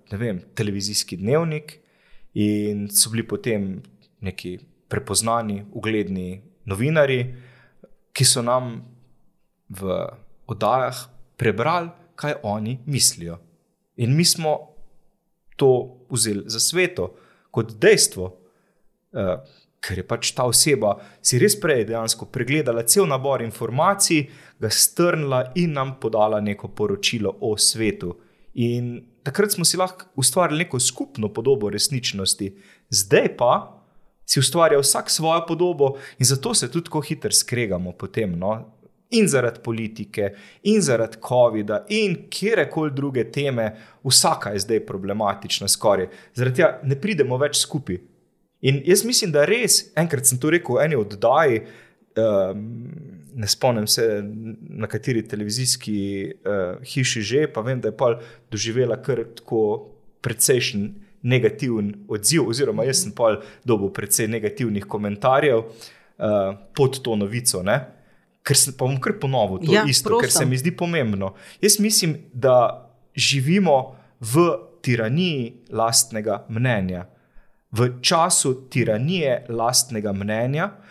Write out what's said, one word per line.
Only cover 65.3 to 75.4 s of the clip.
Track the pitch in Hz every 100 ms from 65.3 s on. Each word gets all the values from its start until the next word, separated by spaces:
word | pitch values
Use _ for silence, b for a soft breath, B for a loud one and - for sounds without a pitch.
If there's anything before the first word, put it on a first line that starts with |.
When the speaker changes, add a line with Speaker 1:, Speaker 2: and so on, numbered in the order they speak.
| 135 151 113
Speaker 1:
eh, | 113 - - - _ - 107 104 98 98 -
pod | - 135 131
to | 120 104
novico, | 101 120 123 92
ne. | 92 135 135 b b b b _ -
Ker | 131
sem, | 131
pa | 123 131
bom | 135
kar | 214 -
ponovil | 139 131 101 95
to | 160
Speaker 2:
Ja, | 208
Speaker 1:
isto, | 202 123 220 226
ker | 247
se | -
Speaker 2:
prosim. | 127
Speaker 1:
mi | 127
zdi | 165
pomembno. | 175 170 165 113 98 95 B B B
Jaz | 208 208
mislim, | 214 208 170 139 -
da | 123 131 123 117 - - _ _ 139
živimo | - 139 135 196 175 135 - B B B
v | 110 139 170 - - -
tiraniji | 127 113 110 151 185 143